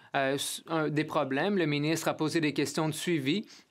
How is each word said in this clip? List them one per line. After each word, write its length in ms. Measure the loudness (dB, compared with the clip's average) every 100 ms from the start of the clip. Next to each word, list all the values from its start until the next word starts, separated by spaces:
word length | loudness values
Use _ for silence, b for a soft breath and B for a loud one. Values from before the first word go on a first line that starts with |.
| B 0
euh, 180 | 2
s-, 300 | 0 -4 -8 -4
un, 240 | -2 0
des 140 | 0
problèmes, 560 | 0 0 0 0 2 2
le 80 | 2
ministre 400 | 2 0 0 0
a 80 | 0
posé 260 | 0 2
des 120 | 0
questions 360 | 2 0 0 -2
de 40 | -2
suivi 500 | 0 0 0 -2 B B B